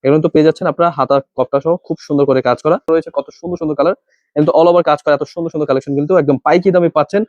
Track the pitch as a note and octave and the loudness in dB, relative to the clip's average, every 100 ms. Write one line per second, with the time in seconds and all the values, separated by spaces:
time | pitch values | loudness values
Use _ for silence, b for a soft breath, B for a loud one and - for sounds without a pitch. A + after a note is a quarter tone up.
0 | C3+ D#3 D#3+ D#3 D#3 D#3 F3+ C#3+ E3+ C#3+ | 2 2 2 2 2 0 -4 0 -2 0
1 | C3+ C#3 - - B2 C#3 D#3+ F3 - D#3+ | 0 0 -2 -6 -4 -2 -2 -4 -6 -12
2 | - C#3+ C#3 C3 B2 B2 D#3 F#3 - D#3+ | -4 -2 0 0 0 -2 -2 -2 0 -2
3 | D#3+ - - - F3 F3 D#3 C#3+ D#3+ G3 | -2 -8 -10 -14 -10 -6 -6 -2 -2 -2
4 | _ _ _ D3 D3+ D#3+ E3+ F3 E3 D3 | _ _ _ -2 0 4 4 4 2 -2
5 | - D3 D3 - E3 D#3+ D3 C3 C#3+ C#3 | 0 -2 -2 -8 -8 -6 -4 -4 -4 -4
6 | D3+ F#3 C#3+ C3+ D3+ F3 F#3 F3+ E3+ D#3 | 0 0 2 0 2 2 2 2 0 0
7 | D3 G3+ | -2 -2